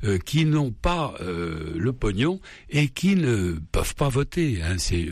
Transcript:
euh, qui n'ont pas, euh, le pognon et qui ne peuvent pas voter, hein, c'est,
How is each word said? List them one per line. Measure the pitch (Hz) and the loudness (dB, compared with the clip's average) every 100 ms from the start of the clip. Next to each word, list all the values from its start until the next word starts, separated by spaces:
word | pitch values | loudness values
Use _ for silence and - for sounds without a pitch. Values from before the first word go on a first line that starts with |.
euh, | 107 95 | 0 -2
qui | - 151 | 0 2
n'ont | 156 151 139 | 4 4 0
pas, | 110 175 175 147 - | 0 -2 0 -2 -4
euh, | 92 87 85 80 78 | -6 -4 -4 -6 -6
le | 82 110 | -2 -2
pognon | 123 113 92 143 185 - - - | 0 -2 2 0 0 -8 -20 -4
et | 147 147 | 0 0
qui | - 180 196 | 2 2 4
ne | 143 113 90 82 80 | 4 2 0 -2 -2
peuvent | - 76 | -2 -2
pas | - 143 | 0 0
voter, | 127 143 - 160 104 | 2 0 0 0 0
hein, | 80 92 | 0 -2
c'est, | - 87 80 | 0 0 0